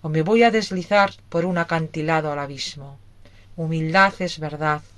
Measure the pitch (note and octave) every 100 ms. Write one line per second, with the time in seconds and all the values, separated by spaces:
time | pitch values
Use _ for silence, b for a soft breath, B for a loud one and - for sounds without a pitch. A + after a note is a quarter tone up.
0 | D#3+ D#3 D#3+ A3+ A#3 A3 G3 F#3 E3+ G3+
1 | G3+ - - E3+ F3+ F3 E3 E3 D#3+ D#3+
2 | D3+ D#3+ D3+ D3 C#3+ C3+ - C#3+ C#3 C#3+
3 | - - b b b - D#3+ D#3+ D#3+ F#3
4 | G3 G3 F3+ - D3+ D3 D3+ D3+ -